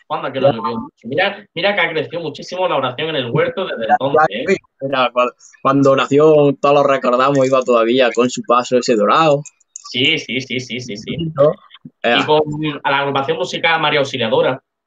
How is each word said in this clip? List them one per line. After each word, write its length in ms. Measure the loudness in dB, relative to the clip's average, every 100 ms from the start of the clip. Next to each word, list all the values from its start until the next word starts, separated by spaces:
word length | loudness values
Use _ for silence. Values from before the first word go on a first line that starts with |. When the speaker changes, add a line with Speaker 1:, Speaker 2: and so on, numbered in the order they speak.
| -10
Speaker 1:
Anda, 220 | -8 -6
que 60 | 0
lo 100 | 0
llovió 280 | 0 -4 -8
mucho. 280 | -10 _ -8
Mira, 380 | -2 -2 -4 -12
mira 220 | -4 -2 0
que 60 |
ha 80 | -2
crecido 300 | -4 -6 -8
muchísimo 460 | -10 -10 -10 -4 -2
la 100 | -2
oración 320 | -4 -4 -6
en 60 | -4
el 140 | -2
huerto 340 | 0 -2 -2 -6
desde 220 | -4 -2
Speaker 2:
Ya, 80 | 0
Speaker 1:
entonces, 280 | 2 2 2 -2 -2
Speaker 2:
ya, 60 |
Speaker 1:
¿eh? 40 | -2 _ -10
Speaker 2:
mira, 300 | -4 -2 0
cua-, 220 | 0 -2 -4 -18 -6
cuando 300 | 0 4 4
oración, 640 | 4 2 4 6 6 4 2
todos 180 | 2 4
lo 80 |
recordamos, 640 | 4 2 0 2 2 2 2
iba 160 | 2
todavía 480 | 2 2 4 2 2
con 160 | 2 0
su 120 | -2
paso 340 | 0 0 2 0
ese 180 | 2 2
dorado. 480 | 2 4 4 2 -2 _ _ -20 -10
Speaker 1:
Sí, 280 | -2 -2 -2
sí, 200 | -4 -8
sí, 180 | -6 -8
sí, 200 | -8 -10
sí, 160 | -10 -12
sí. 200 | -10 -8 -4 2
Speaker 2:
¿No? 160 | 2 0 _ -20 -20 _
Speaker 1:
Y 40 | 0
Speaker 2:
Ea. 180 | 0 2
Speaker 1:
con 160 | 2 0 -4 -6 -4
la 160 | -2 -2
agrupación 380 | -2 -2 -4 -4
musical 440 | -6 -4 -2 0
María 180 | 0 0
Auxiliadora. 640 | -2 -4 -2 0 0 -2 _ _